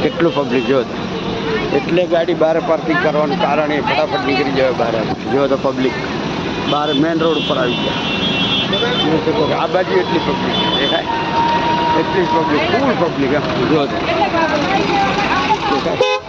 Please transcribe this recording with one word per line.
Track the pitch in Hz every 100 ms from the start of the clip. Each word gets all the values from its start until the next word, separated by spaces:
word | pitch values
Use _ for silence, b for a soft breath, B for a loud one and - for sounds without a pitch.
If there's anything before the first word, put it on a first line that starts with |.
કેટલું | 151 170 165 139
પબ્લિક, | 139 127 113
જુઓ | 135 113
તો. | - - - - - - 220 - 139
એટલે | 151 170 175
ગાડી | 170 170 160
બહાર | 156 165 165
પાર્કિંગ | 156 151 160
કરવાનું | 156 147 151 -
કારણ | 147 147 151
એ | 147
ફટાફટ | 123 139 151 135 131
નીકળી | 143 139 135
જાય | 131 120
બહાર. | 117 113 101 101 110
જુઓ | 127 139
તો | 135 139
પબ્લિક | 131 131 - - - - - - - -
બહાર | 143 151 139
મેઇન | 160 165 165
રોડ | 151
ઉપર | - 139
આવી | 123 117
ગયા. | - - - - - - 202 - -
જોઈ | 196 - 165 151 156
શકો | 160 151
છો, | 143 143
આ | 160
બાજુ | 180 175 190
એટલી | 175 170 -
પબ્લિક | 143 185 -
છે, | - -
દેખાય? | 139 156 - - - - - - - 170 165 160
એટલી | 160 185 170
જ | 170
પબ્લિક, | 151 147 127
ફૂલ | 220 277 202 170
પબ્લિક, | 139 135
હા. | 147 - 131 -
જુઓ | 156 139
તો. | - - 339 381 339 320 294 285 392 403 381 392 403 403 381 - - 440
દેખાય? | 403 - - 508 523